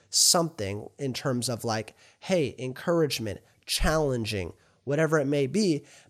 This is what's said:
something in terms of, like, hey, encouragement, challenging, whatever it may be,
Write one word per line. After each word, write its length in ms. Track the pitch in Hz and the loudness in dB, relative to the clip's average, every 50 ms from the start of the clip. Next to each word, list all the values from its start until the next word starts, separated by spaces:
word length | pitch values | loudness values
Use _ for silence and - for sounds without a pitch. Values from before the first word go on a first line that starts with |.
| _ _ | _ _
something 800 | - - - - - 180 165 160 - - 104 95 101 104 - - - - | 2 4 4 6 4 4 2 0 -4 -6 -6 -6 -6 -8 -10 -12 -12 -8
in 160 | 143 139 120 | -6 -6 -6
terms 340 | - - 147 127 123 117 123 | -4 -2 -2 -2 -2 -2 -4
of, 160 | 120 107 - | -4 -4 -4
like, 320 | 117 107 110 110 - - _ - - _ _ | -4 -4 -4 -4 -8 -14 _ -20 -20 _ _
hey, 340 | - - 190 180 151 120 - - | -4 0 0 2 0 0 -4 -6
encouragement, 840 | 127 127 131 - - - 170 170 160 135 143 - 113 107 95 - - _ _ _ _ | -8 -10 -10 -6 -2 0 2 2 2 2 0 -2 -4 -6 -6 -8 -12 _ _ _ _
challenging, 880 | - - - - 175 156 160 156 143 131 120 113 107 110 98 90 82 - _ _ _ _ _ _ | -4 -2 2 2 2 4 2 2 0 0 -2 -2 -2 -2 -4 -4 -6 -8 _ _ _ _ _ _
whatever 340 | - 139 143 160 156 156 160 | -2 0 0 2 2 2 2
it 80 | 139 | 2
may 200 | 135 147 143 139 | 2 2 2 0
be, 380 | 131 135 196 220 190 156 139 - - - - - | 0 2 2 2 2 2 0 -2 -8 -18 -20 -16